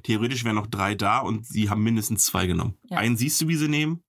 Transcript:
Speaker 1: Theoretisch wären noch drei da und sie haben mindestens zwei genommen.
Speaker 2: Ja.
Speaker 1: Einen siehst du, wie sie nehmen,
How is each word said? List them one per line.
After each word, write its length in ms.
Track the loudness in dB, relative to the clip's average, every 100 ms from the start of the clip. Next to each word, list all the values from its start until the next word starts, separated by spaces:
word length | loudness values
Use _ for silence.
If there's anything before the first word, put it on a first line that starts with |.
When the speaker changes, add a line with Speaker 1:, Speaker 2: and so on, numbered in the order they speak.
Speaker 1:
Theoretisch 400 | -2 0 2 0
wären 120 | 0 -2
noch 100 | -2
drei 260 | -2 -2
da 260 | 0 0 0
und 260 | 0 -4 -4
sie 220 | -2 0
haben 120 | 2
mindestens 440 | 2 2 0 0 0
zwei 200 | 2 0
genommen. 320 | 0 -2 -6 -6
Speaker 2:
Ja. 80 | -2
Speaker 1:
Einen 200 | 0 0
siehst 240 | 0 0
du, 60 | 0
wie 80 | 0
sie 120 | 0
nehmen, 340 | 0 0 -4